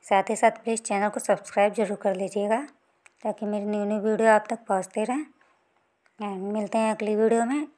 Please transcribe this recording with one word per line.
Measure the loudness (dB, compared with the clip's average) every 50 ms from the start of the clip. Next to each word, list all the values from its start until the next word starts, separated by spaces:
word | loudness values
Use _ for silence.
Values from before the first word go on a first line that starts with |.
| _
साथ | 4 2 2 4 2
ही | 0
साथ | 4 4 4 4 2 -6
प्लीज़ | -4 -4 -4 -4
चैनल | -4 -2 0 0 -2
को | -2 -4
सब्सक्राइब | 0 0 0 0 0 -6 0 2 2 2 2
ज़रूर | 0 -2 -2 -2 -2
कर | -2 -2 0
लीजिएगा, | 0 -4 -4 -2 -2 0 0 0 0 -2 -8 _ _ _ _ _ _ _ -20 _ _ -8
ताकि | -8 -6 -4 -6
मेरी | -4 -4 -4 -4
न्यू | -2 -2 -2 -2
न्यू | -2 -2 -2
वीडियो | 0 0 0 2 4 6
आप | 6 4 4 0
तक | -8 -8 -2
पहुँचते | -2 -2 -2 -2 -4 -4 -6 -4
रहें। | -2 -4 -6 -6 -8 _ _ _ _ _ _ _ _ _ _ _ _ _ _ _ _ _ _
And | -10 -8 -8 -6 -6 -4 -4
मिलते | -4 -4 -2 0 0
हैं | 0 0
अगली | 0 -2 -2 -2 2
वीडियो | 2 4 4 4 2 2
में | 0 -2 -4 -4 -6 _